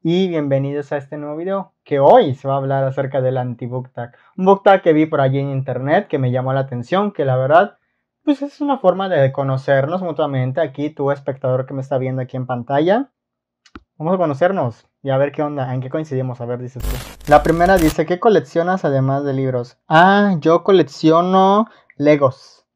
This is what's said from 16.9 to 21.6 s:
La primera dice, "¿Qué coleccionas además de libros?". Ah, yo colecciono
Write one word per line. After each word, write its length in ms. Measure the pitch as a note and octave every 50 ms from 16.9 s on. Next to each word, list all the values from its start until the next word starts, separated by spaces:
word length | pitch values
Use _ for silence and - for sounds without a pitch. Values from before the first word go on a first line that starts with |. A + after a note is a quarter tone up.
| D3 B2+ - - - - - -
La 140 | D3 D3
primera 340 | - D#3 E3 E3+ F3 F3+ G3
dice, 300 | F#3 E3 D#3 - - D#3+
"¿Qué 140 | - F3+ F3+
coleccionas 640 | - A#3 G#3 E3 C3 - - E3 E3+ F3 F#3 F#3+ -
además 400 | D#3 C#3 C3+ C3+ C3+ C3+ C#3 C#3+
de 80 | C#3+
libros?". 460 | C3+ C3+ C3+ C3 B2+ B2 A#2+ B2 _ _ _ _
Ah, 480 | D#3+ D#3+ F3 F#3+ G3 G3+ G3+ G3+ F#3+ D#3
yo 240 | C#3 D#3+ E3 E3+
colecciono 1040 | E3+ - G3 F#3 D3+ C3+ - - - D#3 D#3+ E3 F3 F#3 F#3 F#3+ F#3+ F#3+ G3 G#3